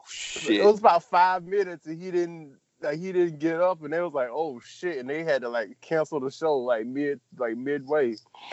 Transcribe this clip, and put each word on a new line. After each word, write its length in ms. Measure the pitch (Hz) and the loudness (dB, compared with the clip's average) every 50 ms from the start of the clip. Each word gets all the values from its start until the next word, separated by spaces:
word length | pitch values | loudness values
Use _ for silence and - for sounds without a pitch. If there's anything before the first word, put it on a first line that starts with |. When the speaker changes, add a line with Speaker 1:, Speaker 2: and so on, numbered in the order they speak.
| - | -20
Speaker 1:
It 40 | - | -16
Speaker 2:
shit. 560 | - - - - - - - 165 165 - 190 | -14 -14 -12 -12 -12 -6 0 0 2 6 6
Speaker 1:
was 140 | 208 220 202 | 6 6 6
about 240 | 214 220 170 170 - | 6 6 6 6 4
five 400 | _ 190 175 180 185 185 185 170 | _ 2 4 4 4 2 0 -4
minutes, 420 | 180 196 208 196 180 175 156 - | -2 -2 -2 -2 -2 -6 -10 -10
and 140 | 156 165 165 | -12 -10 -10
he 100 | 185 185 | -8 -4
didn't, 480 | 175 175 175 170 170 165 156 143 123 _ _ _ _ _ | -2 -2 -2 -2 -4 -10 -16 -18 -20 _ _ _ _ _
like, 180 | - 151 147 160 | -4 -4 -4 -4
he 140 | 180 190 180 | -4 -2 2
didn't 260 | 180 175 170 156 143 | 2 2 2 0 0
get 220 | 151 165 165 165 | -2 0 2 2
up, 220 | 180 185 185 170 151 | 2 2 2 0 -4
and 100 | 143 156 | -4 -2
they 80 | 170 | -2
was 120 | 175 170 143 | -2 -2 -2
like, 160 | 143 127 120 | -2 -2 -2
"Oh, 280 | 117 147 165 156 127 120 | -2 -4 -4 -6 -6 -10
shit," 380 | - - - - 180 180 165 135 | -14 -18 -14 -8 -6 -4 -4 -4
and 100 | 123 131 | -6 -6
they 140 | 147 160 165 | -6 -4 0
had 160 | 160 143 131 123 | 0 0 0 0
to, 60 | 120 | -2
like, 320 | 120 117 110 95 120 - | -4 -4 -4 -6 -10 -16
cancel 400 | - - 165 160 151 - 165 147 | -6 -2 0 0 0 0 -2 -4
the 100 | 131 139 | -4 -6
show, 260 | - - 160 160 147 131 | -4 -2 0 0 2 2
like, 260 | 120 123 120 110 110 | 2 0 0 0 -2
mid, 320 | 123 127 143 147 143 143 135 _ _ - 127 | -4 -4 -4 -2 -2 -4 -6 _ _ -8 -6
like, 180 | 123 113 113 | -4 -4 -4
midway. 600 | 120 127 139 147 147 135 131 151 156 139 117 110 107 - _ - - - - | -4 -4 -4 -4 -4 -2 0 0 2 2 0 -2 -4 -12 _ -20 -20 -18 -18